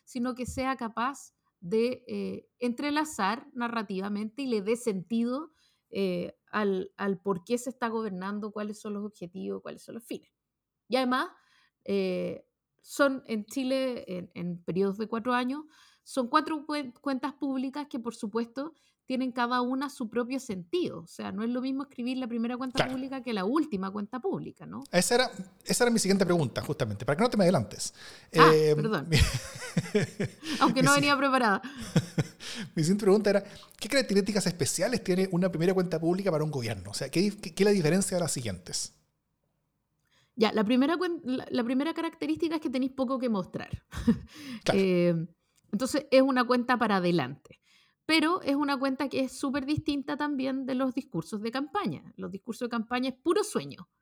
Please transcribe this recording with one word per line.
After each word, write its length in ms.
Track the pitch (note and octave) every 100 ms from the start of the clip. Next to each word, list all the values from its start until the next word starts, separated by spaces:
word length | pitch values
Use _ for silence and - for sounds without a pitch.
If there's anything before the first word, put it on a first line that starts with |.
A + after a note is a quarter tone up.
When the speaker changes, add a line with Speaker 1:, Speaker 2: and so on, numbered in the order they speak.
Speaker 1:
sino 300 | - C4 B3
que 100 | A#3+
sea 300 | A#3+ - C4
capaz 600 | C4 A#3 A3 A#3+ C#4 - _ _ _
de, 400 | E3+ A3 A#3+ B3+ -
eh, 400 | G#3 G3 F#3+ - -
entrelazar 880 | B3 A#3 D4 D4 D#4 - G3 A3+ -
narrativamente 880 | B3 A#3+ A#3 G#3 F#3 G3 G3+ A3 -
y 40 | C4+
le 160 | A3
dé 140 | G3 A#3
sentido, 760 | A#3 F#3+ E3 A3+ A#3 C4 D#4+ _ _ _ _
eh, 440 | - G3 F3 F#3 - _
al, 400 | G3+ G#3 F#3+ F#3 -
al 220 | G3+ F#3+
por 240 | G3 F#3+
qué 140 | - A#3+
se 100 | C4
está 200 | A#3+ A#3
gobernando, 600 | A3+ A3 F#3 F#3+ G#3 G#3+
cuáles 300 | G#3 G#3 G#3
son 140 | G#3+
los 100 | G3+
objetivos, 560 | G#3 - F3 F#3 G3 G3
cuáles 220 | - -
son 140 | - A3+
los 80 |
fines. 260 | - A#3 _ _ _ _ _ _ -
Y 80 | B3
además, 320 | B3+ B3+ F4 - _ _ _ _
eh, 640 | - G3 F#3+ F3+ F3+ - _ _ _ _
son 420 | - - C#4 C4+ -
en 180 | A3
Chile, 600 | G#3 - B3+ C4 C4 A#3+ - F3+
en, 140 | F3
en 280 | - F3 F3
periodos 320 | - F3 G3 G3
de 100 | A3
cuatro 280 | A3+ A3+
años, 300 | B3 B3 C#4+ D#4 _ _ _
son 260 | - - A#3+
cuatro 360 | D#4 D#4 D#4 D4+
cuen-, 280 | D4 C4+ -
cuentas 340 | C#4+ C4 C#4
públicas 520 | C4+ C#4+ C4 C4 C#4+ C#4+
que, 80 | C4+
por 140 | A3+
supuesto, 580 | A3 A3 A3 A#3 - D4 - _ _
tienen 280 | - B3+ C4
cada 280 | B3 A#3+ B3
una 300 | B3 C4 C#4
su 180 | - A3
propio 300 | A#3 A#3+ C4
sentido. 600 | - F#3+ E3+ F4+ D#4 -
O 40 | E3+
sea, 240 | - G#3
no 100 | F#3+
es 80 | A3+
lo 100 | B3
mismo 220 | B3+ C4+
escribir 340 | C#4 - A#3+ B3+
la 100 | B3+
primera 280 | A#3 A#3 B3
cuenta 200 | B3+ C4
Speaker 2:
Claro. 160 | -
Speaker 1:
pública 300 | C4 C4 C4+
que 80 | B3
la 120 | G#3+
última 460 | F#3 D4 D4+ G3+ F#3+
cuenta 300 | G#3 G#3 B3+
pública, 460 | F#4+ G#3+ D3 - D3+
¿no? 180 | A#3 -
Speaker 2:
Esa 240 | F3+ F3+ A#3+
era, 140 | B3 - - -
esa 200 | - F#3
era 60 | A#3+
mi 80 | A3+
siguiente 260 | F#3 G3
pregunta, 380 | F3 F3 C3 -
justamente, 420 | G#2 D3 A2 G#2
para 120 | - D3
que 60 |
no 40 | B3
te 60 | G#3+
me 60 |
adelantes. 500 | F3 C#3+ G#2+ - - - - - - E3
Speaker 1:
Ah, 140 | D#3+
Speaker 2:
Eh, 180 | D#3 D#3 D3+
Speaker 1:
perdón. 320 | A3 G#3 E3+
Speaker 2:
<laughs> 1500 | D3+ - C3 - - - - - G#3 E3 - G3 - D#4+ C#4+
Speaker 1:
Aunque 220 | C#4+ A#3+
no 60 | C4
Speaker 2:
mi 40 |
si-, 60 | C#4+
Speaker 1:
venía 160 | C#4+ C#4
preparada. 440 | C#4 C4 A#3 G3
Speaker 2:
<laughs> 1120 | B3+ C#4 A3+ E3+ - - - - - A#3+ F3+ -
mi 60 |
siguiente 180 | D#3 G#3
pregunta 260 | G#3+ G#3 G3+
era: 140 | G3 G3 - - -
¿qué 80 | G#3+
características 580 | C#4 B3 G3+ G3+ G#3 F3+
especiales 560 | E3+ C#3+ - G3 B3
tiene 260 | - F3+ F#3+
una 180 | F3 F#3
primera 240 | D#3 F3
cuenta 240 | F#3 F3 E3
pública 320 | E3 F3+ G3
para 140 | D#3
un 60 | D#3
gobierno? 380 | C#3+ A#2 G#2+ F#2+
O 20 |
sea, 160 | G#2+ C3+
¿qué, 260 | D#3+ G#3 G3+
qué, 160 | F#3
qué 100 | -
la 60 | G#3
diferencia 440 | G#3 D3+ F3+ F#3+ F#3
de 40 |
las 80 | D#3+
siguientes? 600 | - A#2 F2 - - - _ _ _ _ _ _ _ _ _ _ _ _ _ _ -
Speaker 1:
Ya, 160 | G#3+
la 120 | F#3+
primera 320 | G#3 B3 C#4 E4
cuen-, 240 | F4 E4+
la, 220 | - B3+ -
la 140 | B3+
primera 280 | A#3 C4 D4+
característica 600 | E4 E4 E4 D4+ D#4 E4+ D#4
es 40 |
que 100 | D#4
tenéis 220 | B3+ C4
poco 260 | - B3+ C4
que 100 | B3
mostrar. 560 | G#3 F3 - - - -
<laughs> 720 | - - G#3 - D#4 C#4+ A#3
Speaker 2:
Claro. 140 | - G3+
Speaker 1:
Eh, 460 | F#3+ F3+ F3 E3 E3 _ _ _ _
entonces, 340 | G3+ B3+ D4 -
es 120 | C4
una 220 | C4+ B3+ A#3
cuenta 300 | B3 A#3+ B3
para 180 | A3 G3
adelante. 640 | F3 F3 B2+ D3 - - _ _ _ _ -
Pero 360 | D#4+ D#4 F#4
es 140 | - C#4
una 200 | C#4+ C#4
cuenta 300 | C4+ C4 C#4+
que 120 | -
es 120 | C4
súper 320 | - C#4 C#4 C4+
distinta 500 | D4+ - C#4+ C4+ D4
también 500 | D4 C#4+ C4 C4+ C4
de 80 |
los 180 | B3+ C4
discursos 460 | B3 - E3 - G#3+
de 80 | A3+
campaña. 600 | B3+ D4 G#4 D4+ C#3+ - -
Los 140 | F#2+
discursos 340 | F#3+ - A3 A#3+
de 40 |
campaña 400 | A#3 A3 B3 C4
es 40 |
puro 300 | B3+ E4 F4+
sueño. 440 | G4+ - C#3 - - _